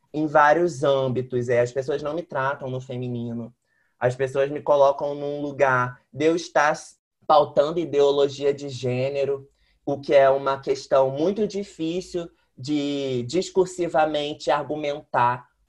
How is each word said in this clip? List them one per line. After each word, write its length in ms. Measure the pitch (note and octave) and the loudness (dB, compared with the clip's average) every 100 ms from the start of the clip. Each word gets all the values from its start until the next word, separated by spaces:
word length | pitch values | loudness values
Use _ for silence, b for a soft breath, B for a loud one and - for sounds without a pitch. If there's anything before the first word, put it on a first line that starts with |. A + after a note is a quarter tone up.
| _ | _
em 120 | D3 D#3 | -6 2
vários 540 | D3+ D3 D#3 F3 C3+ | 4 6 4 2 0
âmbitos. 680 | C#3+ C3+ C3 C3 B2+ B2 A#2+ | 0 2 0 -2 -4 -4 0
É, 100 | A#2+ | 0
as 140 | B2 | 0
pessoas 280 | C#3 C3 C#3+ | -2 -4 -4
não 120 | D3 | -4
me 100 | D#3+ | -6
tratam 460 | E3 C#3 C3+ D3 C3+ | -6 -4 -4 -4 -8
no 100 | B2+ | -10
feminino, 760 | C3 B2 B2+ A#2+ A#2+ A#2 A#2 _ _ _ _ _ | -8 -8 -8 -8 -8 -10 -12 _ _ _ _ _
as 160 | B2 B2+ | -4 -2
pessoas 340 | C3 C3+ C3+ | -2 0 -2
me 120 | D3 | -2
colocam 520 | C3 D3 C#3 C#3 D3 | 2 4 4 2 -4
num 280 | C#3+ C#3+ D3 | -6 -6 -6
lugar 580 | D3 C3+ C#3 B2+ B2 - _ | -6 0 2 2 0 -6 _
de 140 | C3 D#3 | 0 0
eu 120 | E3 | 0
estar 360 | - D#3 D3 D#3+ - _ _ _ - | 0 2 2 0 -8 _ _ _ 2
pautando 520 | D3+ D3 D3+ D3 E3+ | 4 4 2 0 -2
ideologia 760 | D3+ C#3+ C#3+ C#3+ C#3 C3 C#3+ | -2 2 4 4 0 0 -2
de 160 | C#3 C#3+ | -2 -6
gênero, 800 | B2+ B2+ B2 C3+ C#3+ C#3 C#3 - _ _ _ | -6 -4 -2 -2 -2 -2 -4 -8 _ _ _
o 160 | - C#3 | -6 -6
que 140 | C#3+ | 4
é 160 | C#3+ C3+ | 6 6
uma 320 | C#3 C3+ C3+ | 4 0 -4
questão 480 | C#3 C3 - C#3 C3+ | -4 -6 2 2 2
muito 380 | C#3 E3 G#3 G#3 | 0 -2 -2 -4
difícil 840 | F#3+ G3+ - D#3+ F3+ F3+ F3 E3+ _ _ - | -4 -10 -8 -6 -6 -6 -10 -10 _ _ -14
de 680 | B2+ D3+ C#3+ C#3+ C3+ B2+ | -4 -2 -2 -4 -4 -4
discursivamente 1300 | A#2+ D#3+ F#3 F#3+ F3 - E3+ E3 D#3 D3+ D3 D3+ - | -2 -4 0 0 0 -2 -2 0 0 0 -4 -6 -2
argumentar 960 | D3 C#3 D3+ D3 D3 - C3+ B2 B2+ - _ | -2 -2 -6 -6 -8 -4 0 0 0 -8 _